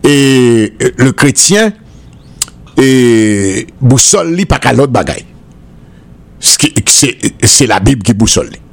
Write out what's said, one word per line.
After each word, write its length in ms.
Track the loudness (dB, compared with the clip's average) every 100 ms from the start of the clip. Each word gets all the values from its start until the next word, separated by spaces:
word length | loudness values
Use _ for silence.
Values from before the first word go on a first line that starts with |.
et, 680 | 2 2 2 2 2 2 -2 -2
et 140 | -4 0
le 140 | -2
chrétien, 600 | 2 0 0 0 0 0 -4 -20 -20 -20 -20 -20 -16 -16 -16 -6 0
et 880 | 2 4 4 2 2 0 -2 -4 -10 -2
boussole 540 | 2 2 2 0 -2 -4
li 100 | -2
pa 140 | -2
ka 140 | 0 0
lòt 160 | 0
bagay. 320 | -2 -4 -8 -14 -20 -20 -20 -20 -20 -20 -20 -20 -20 -20 -6
Ce 180 | -2 0
qui, 160 | -2 -2 -2
c'est, 300 | 0 -2 -2 -6 -2
c'est 240 | -2 0 0
la 120 | 0
Bible 240 | 0 -2
qui 100 | -4
boussole 360 | -2 -2 -2 -6
li. 80 | -12 -20